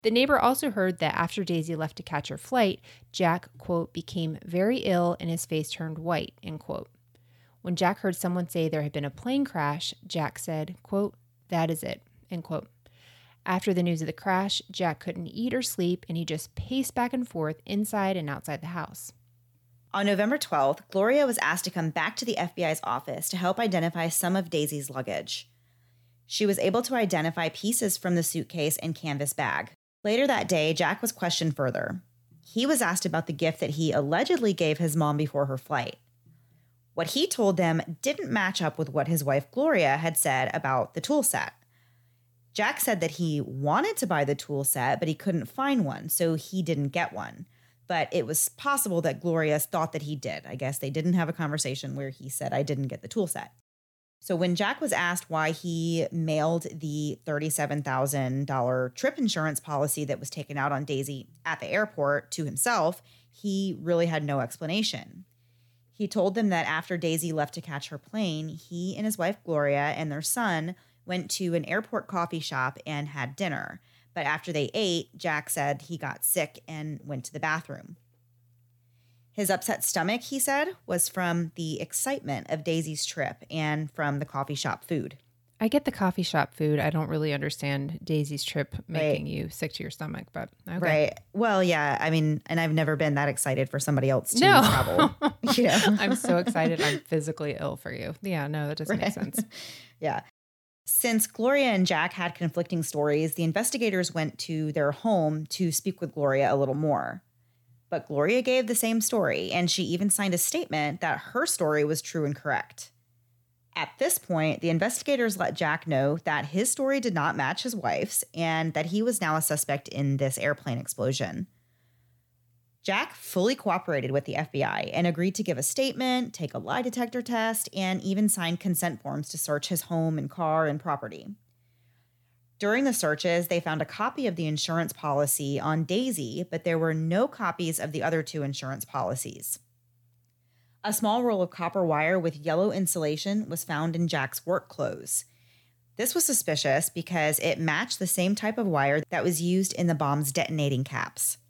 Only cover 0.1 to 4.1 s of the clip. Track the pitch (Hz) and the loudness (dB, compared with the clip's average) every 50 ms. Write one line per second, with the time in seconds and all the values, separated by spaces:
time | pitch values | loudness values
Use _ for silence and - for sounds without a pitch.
0.1 | 220 240 262 277 294 - - 240 262 - - 277 202 208 190 185 180 - 165 156 | 6 6 6 6 6 6 6 4 4 4 0 0 2 2 2 2 2 2 0 0
1.1 | - - 170 170 - - 190 170 175 170 156 160 165 156 156 151 - - - - | 2 2 0 0 0 -4 -2 0 0 0 0 -2 -2 -4 -4 -6 -6 -10 -10 -4
2.1 | 160 147 - - - - - - 254 247 226 190 - - _ - - - - - | -4 -4 -4 -4 -10 -10 -6 0 2 4 4 4 2 -2 _ -20 -20 -20 -20 -14
3.1 | - - 190 165 165 175 - - _ - - - 175 170 165 - _ 175 165 - | -2 2 4 4 4 2 -2 -10 _ -16 -4 -2 0 0 0 -2 _ -10 -10 -6